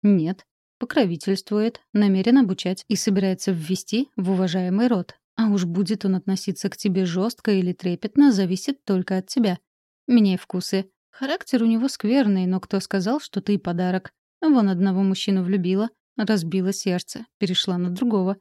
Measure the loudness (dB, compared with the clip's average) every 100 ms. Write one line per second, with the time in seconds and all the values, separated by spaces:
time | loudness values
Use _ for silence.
0 | 4 2 2 -6 _ _ _ _ -2 0
1 | 0 -2 -2 -4 -2 -2 -2 -4 _ 0
2 | 2 2 4 4 4 0 -4 -6 -4 -2
3 | 0 0 0 -2 -2 -4 -2 -6 -2 -4
4 | -4 -4 -2 0 0 -2 -2 0 2 0
5 | -4 -16 _ -2 2 2 0 0 -2 0
6 | 0 0 0 -4 -4 -6 -6 -4 -2 0
7 | 0 0 -2 -2 -2 0 0 -2 -4 -4
8 | -2 4 6 4 0 -2 -4 -8 -2 -2
9 | 0 -4 -2 0 0 -2 _ _ _ _
10 | 2 4 4 2 -4 -8 -2 -4 -4 _
11 | _ -10 -6 -6 -2 0 2 2 -2 -2
12 | 0 2 4 2 2 -2 -2 -4 -2 -2
13 | -2 -4 -4 -6 -2 -2 -2 -2 -2 -2
14 | -6 _ _ _ 2 4 4 2 0 2
15 | 0 0 0 0 0 0 0 0 -2 _
16 | _ -6 0 0 0 -2 -2 -2 -2 -4
17 | -6 -16 -16 _ -2 -2 -2 -2 -4 -2
18 | 0 0 0 -4